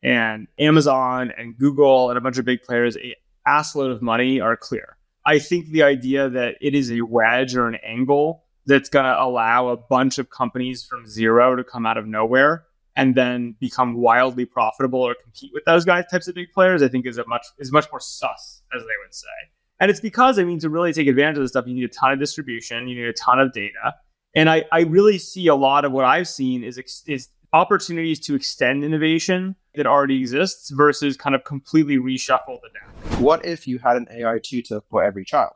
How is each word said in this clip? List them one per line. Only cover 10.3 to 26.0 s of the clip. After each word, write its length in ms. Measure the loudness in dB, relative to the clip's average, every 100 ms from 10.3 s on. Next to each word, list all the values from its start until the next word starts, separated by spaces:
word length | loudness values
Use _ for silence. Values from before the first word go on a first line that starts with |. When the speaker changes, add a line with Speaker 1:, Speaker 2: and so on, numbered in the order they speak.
| -6 -6 -4 -8 -10 -12
Speaker 1:
from 220 | -16 -14
zero 480 | 0 4 6 6 2
to 80 |
come 220 | -4 -6 -4
out 120 | -4
of 80 | -4
nowhere 600 | -2 2 4 4 2 _ _ _ 0
and 200 | 2 2
then 400 | 0 -2 -8 -8
become 360 | -8 -2 -2 2
wildly 500 | 2 4 2 0 -6
profitable 560 | -2 -2 -2 -2 0
or 140 | -2 -4
compete 360 | _ -20 -14
with 100 | -6 2
those 200 | 2 4
guys, 180 | 0 0
types 160 | -6 -6
of 80 | -12
big 160 | -8
players, 320 | 2 4 4
I 60 | 2
think 160 | 0 -6
is 120 | -8
a 80 | -6
much, 180 | -6 -8 _
is 140 | 0
much 160 | 0 0
more 80 | -10
sus, 640 | -12 -8 -8 -8 -16 -20 _ -14
as 60 |
they 160 | -10 -10
would 100 | -10
say. 140 | -18 -16 -20 -20 _ _ _
And 100 | 0
it's 120 | 0
because, 360 | -4 2 2 4
I 60 |
mean, 160 | 0 -2
to 100 | -4
really 220 | -2 -2
take 160 | 2 2
advantage 300 | 4 2 0
of 60 |
this 80 | -2
stuff, 140 | -4 -4
you 80 |
need 120 | -6 -8
a 20 |
ton 240 | -2 -2
of 80 | 0
distribution, 680 | -4 -8 -10 -12 -10 -10 -10
you 60 | -8
need 120 | -8
a 60 |
ton 260 | -6 0 2
of 140 | 0
data. 420 | -2 -12 -8 -10 -10 _ _ _ 0
And 140 | 2
I, 160 | 2 2
I 80 | 2
really 360 | 4 4 4 2
see 300 | -6 0 2
a 80 | 4
lot 300 | 4 2 2
of 80 |
what 100 | 2